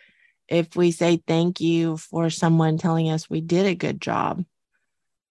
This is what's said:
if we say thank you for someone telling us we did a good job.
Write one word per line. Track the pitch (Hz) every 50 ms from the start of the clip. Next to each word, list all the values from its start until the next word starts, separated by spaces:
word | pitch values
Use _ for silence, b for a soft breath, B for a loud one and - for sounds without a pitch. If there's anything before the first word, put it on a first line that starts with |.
| b b b b b b b b _ _
if | 165 170 165 165 -
we | 175 175 175
say | 170 - 170 170 170 165 -
thank | - 165 165 170 180 185 -
you | 165 165 170 165 165 165 160 156
for | - - - 165 165 165
someone | 160 - - 165 165 165 160 160 156 160
telling | - 170 160 165 165 160
us | 156 160 - -
we | 165 160
did | 160 165 170 175 196
a | 202 175
good | 180 - - 139 -
job. | - - - - - - - 170 180 - _ _ _ _ _ _ _ _ _ _ _ _ _ _ _ _